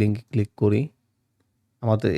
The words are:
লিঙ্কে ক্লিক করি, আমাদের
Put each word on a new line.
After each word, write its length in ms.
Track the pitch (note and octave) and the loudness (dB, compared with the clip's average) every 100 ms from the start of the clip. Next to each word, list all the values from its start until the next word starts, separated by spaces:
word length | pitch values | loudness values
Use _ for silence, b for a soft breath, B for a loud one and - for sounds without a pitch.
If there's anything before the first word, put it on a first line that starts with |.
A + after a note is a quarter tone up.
লিঙ্কে 220 | G#2 G#2 - | 0 -2 -4
ক্লিক 200 | A#2 G#2 - | -4 -4 -2
করি, 200 | G#2 G#2+ D3+ - _ _ _ _ _ _ _ _ | 0 0 -2 -10 _ _ _ _ _ _ _ _
আমাদের 260 | A#2 A2 A2 | -2 0 0